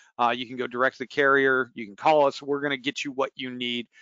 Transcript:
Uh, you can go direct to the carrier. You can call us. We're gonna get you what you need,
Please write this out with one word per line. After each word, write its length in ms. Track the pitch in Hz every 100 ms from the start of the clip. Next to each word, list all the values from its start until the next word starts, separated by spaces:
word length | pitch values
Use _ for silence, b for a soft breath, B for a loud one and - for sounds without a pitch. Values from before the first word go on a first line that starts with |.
| b -
Uh, 160 | 120 123
you 80 | 117
can 100 | 123
go 100 | 120
direct 300 | 120 131 -
to 80 |
the 20 | 120
carrier. 640 | - 143 139 135 131 123
You 120 | 113 107
can 80 |
call 320 | 101 151 156 143
us. 160 | 127
We're 180 | 139 143
gonna 160 | 143 139
get 280 | 123 135
you 80 | 147
what 180 | 131 135 -
you 140 | 131
need, 360 | 123 123 120 117 b